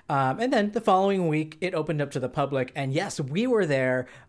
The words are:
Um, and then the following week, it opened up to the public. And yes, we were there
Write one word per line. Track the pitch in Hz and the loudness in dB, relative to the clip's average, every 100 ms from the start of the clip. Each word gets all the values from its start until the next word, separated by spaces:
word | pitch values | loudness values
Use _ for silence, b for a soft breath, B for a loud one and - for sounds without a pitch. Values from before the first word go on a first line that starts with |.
| - | -2
Um, | 143 131 165 | 0 0 0
and | 247 | 0
then | 262 208 | 2 0
the | 220 | 0
following | 208 185 196 196 165 | 2 4 4 2 2
week, | 151 156 - | 0 -2 -6
it | 180 | -4
opened | 175 151 151 | -2 -2 -2
up | 143 | -2
to | 143 | -4
the | 127 | -4
public. | 151 139 139 131 | -2 -2 -2 -2
And | 147 135 | -4 -2
yes, | 143 202 - | -2 -2 -4
we | 131 165 254 | -4 -2 2
were | 226 185 | 2 2
there | 135 127 127 127 B | 2 2 0 -2 B